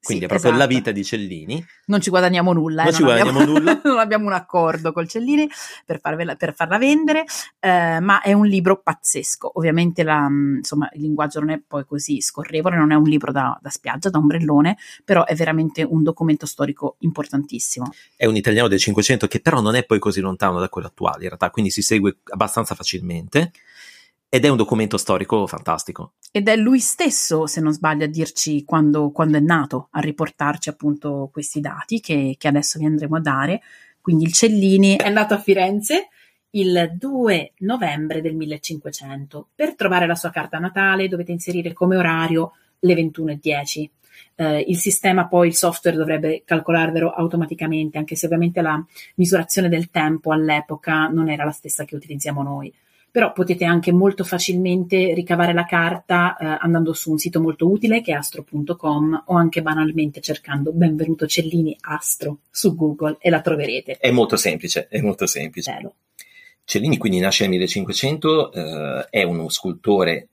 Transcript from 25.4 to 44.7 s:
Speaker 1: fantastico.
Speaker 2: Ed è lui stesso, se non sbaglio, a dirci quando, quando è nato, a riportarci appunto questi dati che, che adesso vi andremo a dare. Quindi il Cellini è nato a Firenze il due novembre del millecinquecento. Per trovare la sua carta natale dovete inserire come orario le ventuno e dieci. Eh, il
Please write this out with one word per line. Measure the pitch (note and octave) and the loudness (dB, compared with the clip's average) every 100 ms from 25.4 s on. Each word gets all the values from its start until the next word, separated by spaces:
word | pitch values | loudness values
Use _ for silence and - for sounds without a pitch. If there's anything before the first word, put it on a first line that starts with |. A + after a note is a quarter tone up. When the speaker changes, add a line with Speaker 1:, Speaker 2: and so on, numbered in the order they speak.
| F#2+ | -2
Speaker 1:
fantastico. | D#2+ - D#2+ - - - _ - | -6 -4 -4 -4 -12 -16 _ -8
Speaker 2:
Ed | G#3 G3+ | -2 2
è | A3 | 2
lui | A3 C4 | 4 4
stesso, | - - E4+ - - D#3 D#3 | 2 0 0 0 -2 -2 -2
se | - | 0
non | D#3 | 0
sbaglio, | D3+ E3 D3+ | 0 -2 0
a | D3+ | -2
dirci | D#3 D#3+ - - D3+ | -2 -4 -4 -2 -4
quando, | C#3+ D#3+ D3+ D3 D3 | 0 2 4 4 0
quando | D3 D#3+ D3+ | 0 2 4
è | |
nato, | D3+ E3+ C#3+ C3 - | 4 2 0 -6 -6
a | F3 | -6
riportarci | D3+ D3 D3+ - D3 D3+ - | -4 -4 -6 -4 -4 -4 -8
appunto | D3 D3+ D3 D3 C#3+ C#3 | -6 -4 -4 -4 -6 -8
questi | - D3 D3+ | -10 -10 -8
dati | C#3+ D3+ - A3+ | -8 -10 -6 -6
che, | - D3+ C#3 C#3 | -2 -2 0 -2
che | D3+ | 0
adesso | C#3+ C#3+ D#3 | 0 0 -2
vi | |
andremo | D3+ D3+ D3+ D#3+ | 0 0 0 -2
a | |
dare. | D3+ C3+ C#3+ G3+ _ - - _ | 0 0 0 -4 _ -20 -20 _
Quindi | - D#3+ | 0 2
il | E3 | 2
Cellini | E3+ A3+ G#3+ F#3+ F#3+ G3 G3 | 2 2 4 4 6 6 4
è | G3+ | 2
nato | G#3 G#3+ | 2 2
a | G3+ | 0
Firenze | G3+ G3 F#3 G3+ G#3 E4 G4+ _ _ _ _ | 2 2 2 0 0 -2 -2 _ _ _ _
il | G#3 F#3 F3+ E3+ F3 | -2 2 2 0 -4
due | C4+ C4+ A#3 F3+ - _ | -6 0 2 2 -2 _
novembre | F#3+ B3 F3+ D3 D#3 D#3 | -4 -2 -2 -4 -4 -4
del | D#3+ | -4
millecinquecento. | D#3+ D3+ D3+ - D#3 D3 C#3+ C#3 C#3 C#3 D3 - | -4 -8 -8 -10 -10 -12 -14 -14 -14 -14 -16 -20
Per | _ D4+ | _ -4
trovare | - G3+ F3+ E3+ | 0 0 2 2
la | |
sua | E3+ E3+ | 0 -4
carta | E3 D#3 D#3+ | -6 -6 -6
natale | F3+ F#3 G3 F#3+ F#3+ | -6 0 2 2 0
dovete | F3+ F3 | -4 -6
inserire | F3 F3 F3 E3+ | -6 -4 -4 -4
come | E3+ F3+ F#3 | 0 2 4
orario | E3+ E3 E3 E3 E3 _ _ _ | 2 2 0 0 0 _ _ _
le | F3+ | 2
ventuno | E3+ E3 D#3 D#3+ | 2 0 -2 -6
e | D3 | -4
dieci. | D#3 C#3+ C#3+ D3+ D3+ _ _ - - | -4 -4 -4 -8 -10 _ _ -20 -20
Eh, | _ D#3+ D3+ | _ 0 0
il | - | 0